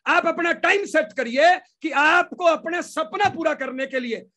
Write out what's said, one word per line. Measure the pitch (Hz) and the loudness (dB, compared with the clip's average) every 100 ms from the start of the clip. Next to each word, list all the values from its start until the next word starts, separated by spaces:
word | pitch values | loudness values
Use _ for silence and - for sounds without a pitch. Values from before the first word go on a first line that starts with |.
| - | 0
आप | 330 330 | 0 2
अपना | 320 339 330 339 | 0 -2 0 0
time | 392 392 | 0 0
set | 311 311 | -2 -2
करिए | - 240 247 320 359 - _ | -4 -4 4 4 4 -2 _
कि | 311 | -4
आपको | 269 302 349 349 - 349 | 2 4 4 2 0 2
अपना | 311 330 349 | 2 -2 -6
सपना | - - 320 370 403 | -6 -6 -4 0 0
पूरा | - 320 | 0 -2
करने | 294 262 254 269 | -2 -6 -6 -6
के | 269 | -4
लिए | 247 208 185 | -6 -8 -10